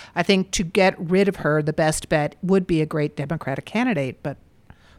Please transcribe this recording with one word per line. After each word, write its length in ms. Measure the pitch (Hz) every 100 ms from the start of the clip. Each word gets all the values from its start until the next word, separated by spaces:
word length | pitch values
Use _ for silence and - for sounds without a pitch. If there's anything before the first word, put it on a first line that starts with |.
| -
I 80 | 175
think 280 | 175 190 185
to 100 | -
get 300 | 170 208 190 185
rid 300 | 170 185 196
of 80 | 190
her, 260 | 151 151
the 100 | 151
best 360 | 151 156 - -
bet 280 | 156 147 -
would 240 | 180 190 185
be 140 | 160
a 40 | 156
great 300 | 156 147 -
Democratic 480 | 143 165 - 135
candidate, 580 | - 220 254 165 131 -
but 140 | 147 - _ _ - - -